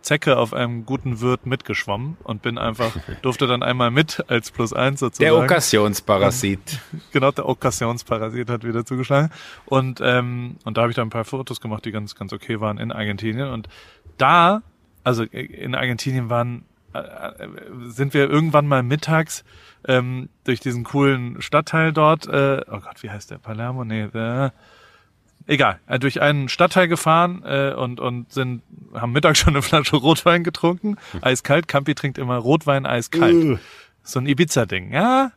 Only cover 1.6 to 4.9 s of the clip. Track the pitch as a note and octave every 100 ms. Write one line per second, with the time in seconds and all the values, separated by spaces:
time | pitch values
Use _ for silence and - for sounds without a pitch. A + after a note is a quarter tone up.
1.6 | - G#2+ - G2+ C3+ E3 - G#2+ A#2+ A#2+
2.6 | A2+ A2 A2+ F2 - F2 C3 A#2 C3 B2
3.6 | B2+ B2+ A#2+ B2+ D#3+ - - A#2+ - -
4.6 | A2+ C3+ C3